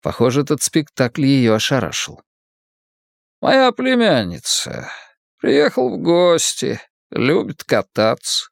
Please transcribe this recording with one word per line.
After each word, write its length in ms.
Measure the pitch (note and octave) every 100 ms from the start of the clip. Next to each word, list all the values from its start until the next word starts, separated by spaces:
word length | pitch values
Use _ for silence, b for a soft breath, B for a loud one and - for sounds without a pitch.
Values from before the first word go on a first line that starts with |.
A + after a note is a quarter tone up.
Похоже, 400 | D2+ - A#2+ B2+
этот 220 | C#3+ D3
спектакль 640 | - E3 D3+ - B2 - C#3
её 260 | C#3 A#2+
ошарашил. 680 | A2 - C3+ G2 - - - _ _ _ _ _ _ _ _ _ _ _ _
«Моя 280 | - C4+ B3+
племянница. 1160 | - B3+ B3+ A3+ C#3+ F#2+ F2 - - - - - B B _ _ _
Приехал 480 | - - C4+ - B2+
в 100 | -
гости. 800 | E3+ E3+ F3+ E3 - - C#3 A#2 - _ _
Любит 540 | - B2 E3 A3 D3
кататься». 840 | - A#2+ - - A2 A#2+ - - -